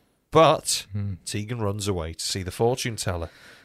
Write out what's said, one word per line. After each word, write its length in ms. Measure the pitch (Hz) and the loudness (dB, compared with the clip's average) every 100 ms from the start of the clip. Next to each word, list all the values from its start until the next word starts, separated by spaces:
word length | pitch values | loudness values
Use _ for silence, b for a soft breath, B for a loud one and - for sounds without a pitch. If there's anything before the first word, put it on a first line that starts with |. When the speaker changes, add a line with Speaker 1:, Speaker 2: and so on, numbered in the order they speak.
| _ _ _ | _ _ _
Speaker 1:
But 560 | 151 160 156 - - - | 6 8 6 0 -4 -4
Speaker 2:
Hmm. 220 | 104 101 90 | -6 -6 -6
Speaker 1:
Tegan 360 | - 104 104 120 | -8 -8 -6 -4
runs 260 | 107 104 101 | -2 -2 -2
away 280 | 92 80 | -2 -4
to 100 | 82 | -6
see 180 | - 98 | -6 -4
the 80 | 90 | -6
fortune 460 | - 117 131 127 107 | 0 0 0 -4 -4
teller, 340 | - 87 82 b b b | -4 -4 -6 b b b